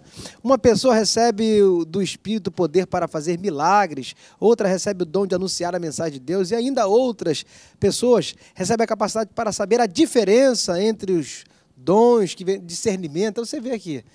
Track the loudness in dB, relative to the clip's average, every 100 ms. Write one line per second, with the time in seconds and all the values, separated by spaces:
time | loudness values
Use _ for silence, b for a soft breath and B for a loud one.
0 | -4 B B B 0 4 4 4 4 2
1 | 2 2 2 2 2 4 4 4 0 -4
2 | -4 -6 -6 -4 -4 -2 0 0 0 -2
3 | -4 -6 -6 -4 -4 0 2 4 2 -2
4 | -6 -14 b b 2 2 2 -2 -2 -4
5 | -4 -2 -2 -2 -4 -4 -6 -6 -6 -6
6 | -6 -8 -6 -4 -2 -2 -2 0 2 2
7 | 2 -2 -4 -4 -6 b b b -2 0
8 | 2 2 2 -8 b -8 -2 0 0 -2
9 | -2 -4 -6 -6 -6 -4 0 2 2 2
10 | 0 2 4 4 4 2 -2 0 0 -2
11 | -2 -2 -2 -10 -20 b b _ 0 4
12 | 6 4 2 -4 -6 -6 -6 -6 -4 -4
13 | -4 -4 -4 -4 -8 -8 -8 -8 -8 -10
14 | -12